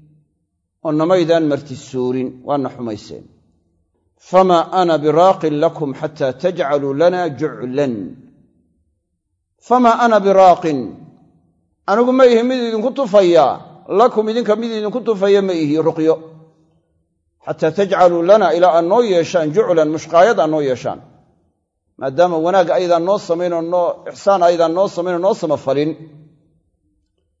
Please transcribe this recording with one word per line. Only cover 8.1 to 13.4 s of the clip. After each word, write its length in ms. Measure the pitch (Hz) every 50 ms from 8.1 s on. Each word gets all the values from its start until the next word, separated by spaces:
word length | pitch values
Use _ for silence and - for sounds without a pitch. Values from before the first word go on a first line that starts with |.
| - - - _ _ _ _ _ _ _ _ _ _ _ _ _ _ _ _ _ _ _ _ _ _ _ _ _ _ _ _
"Famaa 280 | - 240 254 247 226 226 -
ana 160 | 240 233 220 208
biraaqin," 600 | 196 196 190 190 190 180 170 - - 160 147 131 113 92 - - - - _ _ _ _ _ _ _ _ _ _ _ _ _ _ -
anigu 240 | 180 196 226 247 254
ma 120 | 254 262 254
ihi 160 | 247 240 226 240
mid 160 | 254 262 254 233
idinku 280 | 233 226 214 208 262
tufaya, 560 | 208 277 277 190 196 208 190 175 170 160